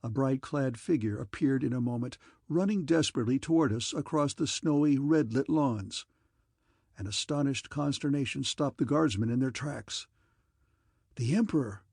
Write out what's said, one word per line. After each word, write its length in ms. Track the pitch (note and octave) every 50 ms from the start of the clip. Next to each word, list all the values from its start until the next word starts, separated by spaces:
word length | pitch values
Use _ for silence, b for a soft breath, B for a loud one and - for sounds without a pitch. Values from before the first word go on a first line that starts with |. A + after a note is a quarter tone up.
| -
A 60 | A#2+
bright-clad 680 | A2 C3+ C3+ C3+ C3+ C3+ - - - D3 C#3 C3 A#2+ A#2
figure 380 | - - F3 D3 A2 A2 G#2
appeared 460 | - - - - - - C#3 C3+ C3+ C#3
in 100 | C3 A#2+
a 60 | B2+
moment, 380 | B2 A#2+ A#2+ A#2+ A#2 B2+ B2 b b b b b b _
running 360 | D3+ E3 F#3+ G3 G#3+ G3+ E3+
desperately 520 | C3+ E3 E3 D3+ - - - A#2+ A2 B2+
toward 340 | C3+ - - D#3+ E3 D#3+ C3+
us 220 | G2+ A2+ A#2+ - -
across 400 | - C#3+ - - D#3 D3 C#3+ -
the 140 | - D#3+
snowy, 500 | C#3+ - - - E3+ D3+ C#3+ D3 D3+ C#3+
red-lit 500 | C3+ C#3 C#3+ D#3+ D#3 D3 A2+ A2+ B2+ C#3
lawns. 600 | - D#3+ D#3 D3 C3+ A#2 G#2+ G2+ F#2+ - - - _ _ _ _ _ _ _ _ _ _ _ _ _ _ _ _ _ _
An 80 | - G#2
astonished 640 | F#2+ G#2 - - - D3+ C#3+ C#3+ C#3 C3+ A#2+ - -
consternation 720 | - D3 C#3+ D3 C#3 - - D3 C#3 D3 C#3 - - C#3 C3+
stopped 360 | - - - D3 C#3 B2+ _
the 60 | -
guardsmen 440 | A2+ C#3 D3+ D#3+ D3+ G#2+ F#2+ A2 A2+
in 100 | A#2 B2
their 120 | C3 C3
tracks. 560 | - - - D3 C#3 A#2+ G#2 - - - - _ _ _ _ _ _ _ _ _ _ _ _ _ _ _ _ _ _ _ _ _ _
The 180 | - B2 A#2 D3
Emperor! 480 | G#3+ A#3 G#3 - D#3+ C3+ A2+ G2+ G2+ _ _